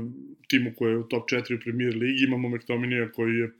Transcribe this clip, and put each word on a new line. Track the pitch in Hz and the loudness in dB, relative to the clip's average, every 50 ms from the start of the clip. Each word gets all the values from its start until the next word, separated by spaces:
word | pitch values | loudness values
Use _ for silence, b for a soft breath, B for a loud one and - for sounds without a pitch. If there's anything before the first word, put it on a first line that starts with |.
| 117 120 127 135 135 - - - - | -2 -6 -10 -12 -16 -18 -20 -14 -2
timu | - - 131 123 117 113 | 2 2 2 2 0 -2
koji | - 117 113 | 0 2 2
je | 113 | 2
u | 117 117 | 2 0
top | - 127 117 - - | -2 -4 -2 0 0
četiri | 127 123 113 - 123 | -2 -2 0 -2 -4
u | 110 | -4
Premier | - 120 117 123 123 123 113 | -2 -4 -2 0 0 0 0
Ligi, | 113 120 127 135 131 135 | 0 0 0 2 2 2
imamo | 131 127 123 127 123 | 2 2 0 0 -2
McTominaya | 120 117 - - 120 120 123 123 123 120 117 113 | -2 -4 -2 -2 -2 0 0 0 0 0 0 -2
koji | - - 117 113 113 | -2 0 0 2 2
je | 117 117 113 - | 2 0 0 -4